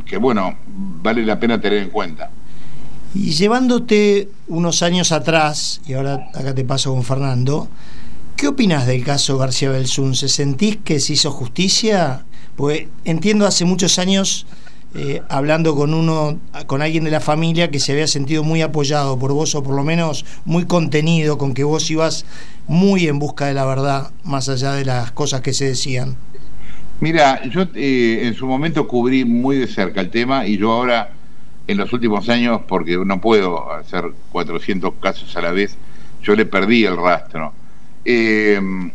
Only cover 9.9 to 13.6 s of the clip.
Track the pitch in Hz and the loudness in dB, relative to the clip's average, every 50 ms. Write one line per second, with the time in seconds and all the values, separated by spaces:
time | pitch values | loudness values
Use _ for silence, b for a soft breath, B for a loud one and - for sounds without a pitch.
9.9 | - 139 135 135 131 - 143 135 - - 143 143 135 - 208 220 208 - - - | 0 0 0 0 0 0 0 0 0 0 0 0 2 2 2 0 0 -2 0 0
10.9 | 156 127 - - 147 - - 143 120 - 123 117 - 170 185 190 - - 233 220 | 0 0 0 0 2 2 2 0 0 -2 -4 -4 0 0 0 2 2 2 2 2
11.9 | 208 180 165 135 131 135 - - B B B B B - 139 147 151 151 - - | 2 2 2 0 -2 -4 -4 -4 B B B B B -2 0 0 0 -2 -4 -4
12.9 | - - - 165 165 165 180 208 214 214 208 185 - - | -4 -4 -2 -2 0 2 2 2 4 4 4 2 2 2